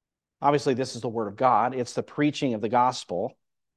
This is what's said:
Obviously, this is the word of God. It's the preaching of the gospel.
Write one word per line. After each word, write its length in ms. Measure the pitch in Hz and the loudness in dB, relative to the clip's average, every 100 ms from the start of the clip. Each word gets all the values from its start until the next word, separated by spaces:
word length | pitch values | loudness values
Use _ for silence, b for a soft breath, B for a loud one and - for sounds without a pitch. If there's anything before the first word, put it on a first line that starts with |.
| _ _ _ _ | _ _ _ _
Obviously, 320 | 143 147 143 | 2 2 2
this 200 | 123 127 | 0 -2
is 60 | 120 | -6
the 80 | 123 | -6
word 200 | 113 104 | -4 -6
of 80 | 101 | 0
God. 380 | 131 110 123 | 2 4 2
It's 200 | 127 120 | -2 -6
the 80 | - | -6
preaching 500 | - - 147 - 139 | -6 -2 0 0 -2
of 80 | 110 | -2
the 80 | 107 | 0
gospel. 680 | 123 127 123 - 87 107 - _ _ _ | 2 2 0 -4 -4 -6 -8 _ _ _